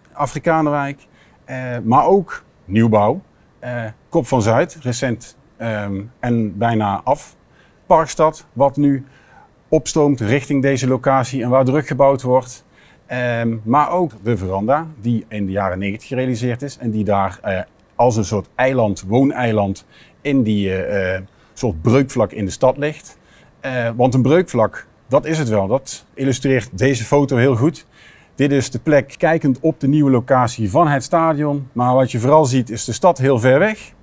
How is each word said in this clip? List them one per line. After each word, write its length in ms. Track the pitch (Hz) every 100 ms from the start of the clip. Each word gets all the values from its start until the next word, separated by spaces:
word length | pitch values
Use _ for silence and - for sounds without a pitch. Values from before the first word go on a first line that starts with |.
| _
Afrikanenwijk, 920 | - 143 151 170 160 156 143 139 143 _ _ _ _
eh, 340 | - 131 127 120
maar 220 | 107 127 143
ook 380 | 196 170 - - _
nieuwbouw. 580 | - 101 113 107 104 165 - _ _ _
Eh, 260 | 123 120 110 - _
Kop 180 | 170 131
van 160 | 131
Zuid, 360 | 107 117 175 -
recent, 580 | 127 120 135 110 - - _ -
ehm, 460 | 117 107 101 98 110 -
en 400 | 123 117 107 95
bijna 420 | 117 107 104 98
af. 320 | - 147 - - _ _ _ _ -
Parkstad, 600 | 165 156 - 156 156 -
wat 240 | 120 139 135
nu 280 | 143 135 131 _ _ - - _ -
opstoomt 520 | 160 - 160 147 135
richting 420 | 104 135 - 143
deze 240 | 135 131 127
locatie 560 | 131 139 135 123 135
en 60 | 120
waar 140 | 127
druk 220 | 131 143 143
gebouwd 360 | 135 139 139
wordt. 420 | 127 127 123 - _ _ _ _ -
Ehm, 500 | 123 123 117 117 113
maar 280 | 107 139 147
ook 220 | 175 175 110
de 140 | 101 110
veranda, 500 | 92 98 107 143 160 147
die 240 | 110 117 -
in 180 | 107 98
de 60 |
jaren 260 | 95 95 90
negentig 300 | 98 104 -
gerealiseerd 540 | 127 127 117 123 120
is 160 | 143 -
en 120 | 117
die 140 | 107
daar, 340 | 101 98 95 95
eh, 180 | 107 95 90 _ _
als 220 | - 123 113
een 80 |
soort 240 | 95 104 90
eiland, 500 | - 127 131 107 95 95
wooneiland, 800 | 117 139 127 123 107 101 98 - - - _
in 220 | 147 139
die, 320 | 110 104 98
eh, 400 | 92 92 101 92
eh, 80 | 92 95 _ _
soort 300 | - 117 80
breukvlak 500 | 80 127 139 127 107
in 120 | -
de 60 | 98
stad 260 | - 127 127
ligt. 420 | 147 151 - - _ _ _ _
Eh, 300 | 135 127 117 113
want 180 | 123
een 80 | 127
breukvlak, 640 | 123 165 180 127 107 - - _ -
dat 180 | 131 -
is 120 | 160
het 100 | 131
wel. 180 | 107 95
Dat 400 | 127 - - -
illustreert 640 | - 135 120 139 131 - 98
deze 260 | 127 127
foto 320 | 110 143 139 127
heel 200 | 131 117
goed. 300 | 143 - - _ - - _
Dit 180 | - 139
is 180 | 139 127
de 80 | 123
plek 360 | 156 147 - -
kijkend 420 | 160 165 147 127
op 200 | 160 151
de 80 | 135
nieuwe 220 | 151 143
locatie 600 | 123 123 127 123 - 107
van 180 | 117 165
het 140 | 143
stadion. 640 | - 170 160 147 151 143 131
Maar 220 | - 123
wat 160 | 127 131
je 80 | 120
vooral 260 | 120 156
ziet 260 | 147 127 120
is 140 | 113
de 80 | -
stad 260 | 117 185 170
heel 200 | 135 127
ver 200 | 123 131
weg. 340 | 202 214 - -